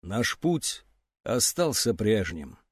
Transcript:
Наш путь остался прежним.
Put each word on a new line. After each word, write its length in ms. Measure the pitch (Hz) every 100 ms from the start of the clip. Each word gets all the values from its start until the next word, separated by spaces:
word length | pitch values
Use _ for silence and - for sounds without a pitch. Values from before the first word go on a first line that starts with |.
Наш 360 | 87 110 117 -
путь 460 | 165 170 - - _ _ _ _
остался 680 | - 120 - - 165 117 117
прежним. 640 | 98 107 110 90 85 69 - _